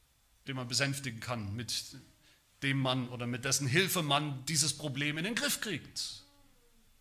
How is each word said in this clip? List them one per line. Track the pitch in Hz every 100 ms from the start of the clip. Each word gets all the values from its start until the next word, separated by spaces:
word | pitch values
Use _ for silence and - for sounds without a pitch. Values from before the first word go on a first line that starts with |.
| _ _ _ _ -
den |
man | 131 120
besänftigen | 123 139 135 135 110
kann, | 113 120 101
mit | 107 117 - - 135 - - - _ _ _
dem | 139 135
man | 131 131 120
oder | 123 120
mit | 123
dessen | 135 131 143
Hilfe | 147 190 180
man | 151 139 151 135 131
dieses | 156 151 -
Problem | 151 131 147 151
in |
den | 185
Griff | 233 285 -
kriegt. | 220 160 - - - - - - - - _ - - _